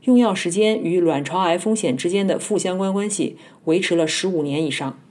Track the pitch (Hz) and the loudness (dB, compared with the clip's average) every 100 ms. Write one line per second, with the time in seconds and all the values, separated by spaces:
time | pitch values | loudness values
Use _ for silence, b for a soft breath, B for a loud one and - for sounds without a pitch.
0 | - 247 233 190 175 180 214 220 165 180 | 4 4 4 2 -2 2 2 2 0 2
1 | 170 139 143 175 180 170 220 220 165 131 | 2 0 -2 0 0 0 0 0 0 -2
2 | 175 196 190 165 - 202 190 185 190 196 | 0 0 0 -2 -2 -2 -2 -2 -2 -2
3 | 208 202 156 B B B - 160 - 170 | -4 -4 -6 B B B 0 0 2 0
4 | 160 - 190 175 147 143 160 127 135 - | 0 -2 -2 -2 -2 -2 -2 -4 -8 -10
5 | _ | _